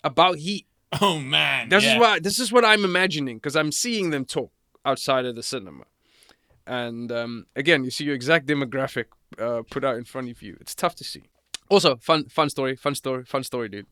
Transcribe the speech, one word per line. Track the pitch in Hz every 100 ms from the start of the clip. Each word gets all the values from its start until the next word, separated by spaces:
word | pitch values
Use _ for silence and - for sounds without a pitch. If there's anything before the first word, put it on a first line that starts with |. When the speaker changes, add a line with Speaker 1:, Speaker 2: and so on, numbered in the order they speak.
Speaker 1:
About | 151 135 180 180
Heat. | 165 202 _ _ _ 147
Speaker 2:
Oh, | 202 160
man. | 135 151 147 135 123
Speaker 1:
This | 190
Speaker 2:
Yeah. | 135
Speaker 1:
is | 131
what, | 233 190
this | 175 202
is | 240
what | 240
I'm | 226 214
imagining, | 196 180 185 151 135 113
'cause | 147
I'm | 147 151
seeing | - 240 226 180
them | 143
talk | 127 151 120 _ _ _
outside | 139 131 - 131 127
of | 117
the |
cinema. | - 131 95 69 - _ _ _ _ _ _ _ -
And, | 123 120 117 120
um, | 117 120 117 -
again, | - 139 156
you | 127
see | -
your | 147
exact | 139 123 165 135
demographic, | 147 131 131 131 127 113 _ _ -
uh, | 113 117 113
put | 139
out | 135 120
in |
front | 123 131 123
of | 117
you. | 104 -
It's | -
tough | - 175 -
to |
see. | - - _ _ _ - _
Also, | 196 170 120
fun, | - 160 -
fun | - 147
story, | - 131 131
fun | 143
story, | 139 135 131
fun | 127 135
story, | 127 127 113
dude. | 101 -